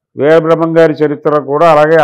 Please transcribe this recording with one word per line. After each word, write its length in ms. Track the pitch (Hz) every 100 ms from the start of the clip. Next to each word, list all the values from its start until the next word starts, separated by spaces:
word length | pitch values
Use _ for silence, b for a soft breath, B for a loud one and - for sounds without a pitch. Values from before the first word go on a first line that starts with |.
| _ 120
వీరబ్రహ్మం 600 | 139 160 160 160 165 165
గారి 140 | 165
చరిత్ర 500 | 143 147 147 160 147 135
కూడా 140 | 147 165
అలాగే 240 | 156 151 160